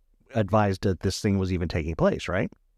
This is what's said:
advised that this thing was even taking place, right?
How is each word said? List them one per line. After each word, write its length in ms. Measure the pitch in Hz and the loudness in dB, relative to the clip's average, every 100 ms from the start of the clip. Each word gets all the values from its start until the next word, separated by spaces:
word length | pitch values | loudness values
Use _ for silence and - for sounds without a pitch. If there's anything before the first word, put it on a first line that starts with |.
| _ _ _ | _ _ _
advised 480 | 107 101 107 104 95 | -2 2 2 2 2
that 180 | 104 90 | 0 0
this 220 | 98 - | -2 -2
thing 160 | 107 98 | 0 0
was 160 | 92 | 0
even 160 | 92 85 | -2 -2
taking 260 | 90 80 80 | -4 -4 0
place, 320 | 196 - - | 0 0 -4
right? 240 | 90 156 - _ | -4 -4 -8 _